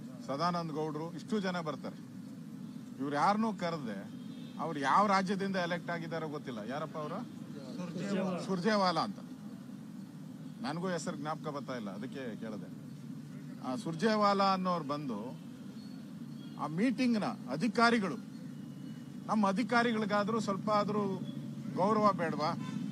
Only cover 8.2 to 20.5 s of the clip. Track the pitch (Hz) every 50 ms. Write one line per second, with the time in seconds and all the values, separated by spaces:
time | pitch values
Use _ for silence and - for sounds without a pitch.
8.2 | 190 185 180 165 - - 190 175 165 220 214 202 190 180 165 160 127 104 95 -
9.2 | - - - - - - - - - - - - - - - - - - - -
10.2 | - - - - - - - - - 131 156 170 180 185 175 160 - 180 156 139
11.2 | 143 151 156 147 143 156 139 143 117 127 131 120 107 101 95 104 117 131 - 139
12.2 | 131 117 104 98 117 110 107 98 87 90 - - - - - - - - - -
13.2 | - - - - - - - - - 131 127 123 - 165 165 160 220 226 214 214
14.2 | 208 202 202 196 196 196 190 185 185 185 175 170 151 131 147 147 151 131 110 101
15.2 | 113 131 160 160 - - - - - - - - - - - - - - - -
16.2 | - - - - - - - - 135 147 156 170 226 269 233 - 254 240 233 208
17.2 | 170 127 104 - - 120 131 156 196 233 - 233 233 233 233 233 185 170 135 -
18.2 | - - - - - - - - - - - - - - - - - - - -
19.2 | - - 202 220 202 190 190 196 247 - 240 240 233 240 226 214 214 190 208 208
20.2 | 202 208 226 220 202 202